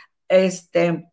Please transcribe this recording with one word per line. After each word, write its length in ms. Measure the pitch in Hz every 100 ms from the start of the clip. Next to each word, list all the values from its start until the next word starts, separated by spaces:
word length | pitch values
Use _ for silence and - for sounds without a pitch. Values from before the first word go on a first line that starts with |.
| - _ -
Este, 840 | 185 190 180 - 170 170 165 -